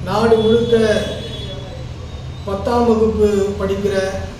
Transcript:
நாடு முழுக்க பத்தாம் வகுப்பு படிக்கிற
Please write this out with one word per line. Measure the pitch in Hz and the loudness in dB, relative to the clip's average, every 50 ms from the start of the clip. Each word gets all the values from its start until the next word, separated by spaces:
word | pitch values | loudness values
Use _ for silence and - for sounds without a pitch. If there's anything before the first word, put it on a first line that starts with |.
| 180 185 | -4 -2
நாடு | 196 214 226 233 226 220 214 | 0 2 4 6 4 6 6
முழுக்க | 220 226 233 233 - 233 226 220 214 208 208 - - 208 - - - - - - - - - - - - - - - - - - - - - - - - - - | 4 4 4 4 4 2 4 4 2 2 0 0 -4 -6 -8 -10 -10 -10 -10 -10 -10 -10 -10 -12 -12 -12 -12 -12 -12 -12 -12 -12 -12 -12 -12 -12 -12 -12 -10 -6
பத்தாம் | 202 196 190 - 247 240 240 233 226 | -6 -6 -2 -2 0 2 2 4 4
வகுப்பு | 220 214 220 208 196 208 208 202 202 196 190 202 - - | 4 4 4 2 2 2 2 2 4 2 0 0 -2 -2
படிக்கிற | 196 190 196 196 202 196 196 190 190 190 196 196 - - - | -2 -2 -2 0 0 0 0 0 -2 -2 -4 -6 -8 -8 -10